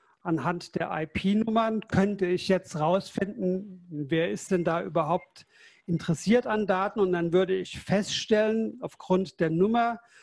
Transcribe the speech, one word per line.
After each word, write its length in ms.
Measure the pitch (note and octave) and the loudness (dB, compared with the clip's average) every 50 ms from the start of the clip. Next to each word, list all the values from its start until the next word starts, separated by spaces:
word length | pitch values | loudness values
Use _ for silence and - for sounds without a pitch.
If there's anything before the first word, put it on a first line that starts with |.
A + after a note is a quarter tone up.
| _ _ _ _ | _ _ _ _
anhand 520 | - F3+ E3 D3 B2 E3+ F3 E3+ - - - | -2 -2 0 0 0 -2 -2 -4 -6 -8 -6
der 140 | - - - | -6 -4 -4
I-P-Nummern 960 | F3+ D#3 D#3+ - - - - F#3+ G#3 A3 A3+ A3+ A3 A3+ A3+ A3+ A3 G#3+ - - | -4 -6 -6 -6 -6 -2 0 2 2 2 0 2 2 0 0 0 -2 -4 -4 0
könnte 380 | - F#3+ G3 G#3 G3+ F#3+ F#3 | 2 2 2 2 0 -2 0
ich 220 | F3 F#3 F3 - - | 0 0 0 2 0
jetzt 320 | F#3+ F3+ F3+ - - D3+ | 0 0 0 -4 -4 0
rausfinden, 1080 | D3+ E3 F#3 G3 - - - - G3 G3 A3+ A#3+ F#3+ F3+ F#3 F#3+ G#3 G3+ F#3 F3+ F3+ F3 | 2 2 2 2 0 -4 -4 -4 -4 -4 -4 -2 -2 -2 -2 -2 -4 -10 -16 -18 -14 -10
wer 400 | D#3+ D3 D3 C3 D#3+ D#3+ E3+ G3 | -8 -8 -4 -2 0 0 0 0
ist 200 | G#3+ - - - | -2 -6 -2 0
denn 140 | F#3+ F3 E3 | 0 0 2
da 180 | F3 E3 F3 | 0 -2 -2
überhaupt 640 | - F#3 D3+ E3 D3+ D3+ F3 F3+ - - - - - _ _ - - - - _ _ | -4 -2 -2 0 0 0 0 -2 -4 -8 -20 -20 -20 _ _ -20 -20 -20 -20 _ _
interessiert 640 | - E3+ - - - D#3 - - F#3 A#3 B3 A#3+ | -4 -4 -2 0 0 -2 0 2 4 4 4 4
an 200 | A#3+ G#3+ G#3+ G#3 | 0 -2 0 0
Daten. 340 | F#3+ F#3+ F#3 G3 G#3 - A3+ | 0 0 0 0 0 0 0
Und 120 | G3 F#3 | 2 2
dann 220 | F3+ E3+ E3+ E3 E3 | 2 0 2 2 2
würde 200 | F#3 F#3+ F3+ F#3+ | 2 2 2 0
ich 240 | F#3+ F3 - - - | -2 -4 -6 -10 -12
feststellen, 1000 | - - F#3 G#3 G#3 - - - - - G#3+ G#3+ G#3+ G#3+ A3 A3+ A3+ G#3+ A3+ B3 | -2 0 0 0 0 -2 -4 -6 0 2 2 4 4 2 2 0 -2 -4 -6 -8
aufgrund 600 | - E3 - - - - F#3 F#3 F#3+ - - - | -10 -12 -12 -8 -2 0 2 2 2 -2 -2 -2
der 100 | E3+ D#3+ | 0 0
Nummer 500 | D#3+ E3 F#3+ A3 A3+ A#3 A#3 A#3 A#3 A#3 - _ _ - | 2 2 4 4 4 2 2 0 -2 -4 -10 _ _ -20